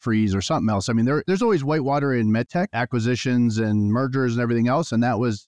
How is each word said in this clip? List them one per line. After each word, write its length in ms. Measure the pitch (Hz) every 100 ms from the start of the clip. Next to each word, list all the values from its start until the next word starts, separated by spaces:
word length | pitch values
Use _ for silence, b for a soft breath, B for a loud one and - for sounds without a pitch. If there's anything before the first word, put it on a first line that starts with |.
freeze 340 | 120 110 107
or 60 | 95
something 280 | - 160 110
else. 200 | 101 107
I 40 |
mean, 120 | 113
there, 180 | 120 151 -
there's 140 | 190
always 220 | 233 175
whitewater 500 | 135 156 135 143 139
in 160 | 123 107
med 200 | 110 123
tech, 200 | 120 113
acquisitions 840 | 117 123 123 113 120 131 123 120 110
and 320 | 107 104 104
mergers 440 | 117 135 131 127
and 80 | 117
everything 260 | 120 117 120
else. 240 | 147 165
And 100 | 117
that 160 | 120 107
was 300 | 123 104